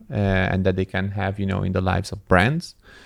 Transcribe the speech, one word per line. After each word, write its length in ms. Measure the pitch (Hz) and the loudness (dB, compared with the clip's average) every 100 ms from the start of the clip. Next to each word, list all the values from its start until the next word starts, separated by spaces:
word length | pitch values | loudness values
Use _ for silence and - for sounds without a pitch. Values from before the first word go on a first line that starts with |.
| - | -8
uh, 40 | |
and 500 | 110 98 95 95 95 95 | -2 2 2 2 0 0
that 80 | |
they 100 | 92 | 0
can 260 | 95 95 98 | -2 -2 -4
have, 260 | 101 98 101 | -4 -4 -4
you 80 | 98 | -4
know, 160 | 95 | -2
in 100 | 92 | -2
the 80 | 92 | 0
lives 300 | 92 92 - | 0 -2 -4
of 160 | 98 - | -6 2
brands. 480 | 92 110 165 - - - - | 4 4 0 -6 -16 -20 -20